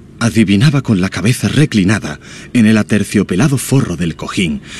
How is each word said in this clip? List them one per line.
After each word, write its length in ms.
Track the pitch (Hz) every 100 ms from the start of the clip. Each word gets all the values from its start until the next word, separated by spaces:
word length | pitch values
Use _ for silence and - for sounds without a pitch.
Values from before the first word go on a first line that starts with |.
| - -
adivinaba 640 | 113 113 92 101 147 139
con 200 | 123 95
la 80 | 95
cabeza 400 | 101 101 127 101
reclinada 680 | 135 151 107 90 101 76 73 - - -
en 120 | 123 107
el 120 | 110
aterciopelado 800 | 104 104 101 107 90 90 147 135
forro 360 | - 135 110 85
del 200 | 85 78
cojín, 460 | - - 85 73 -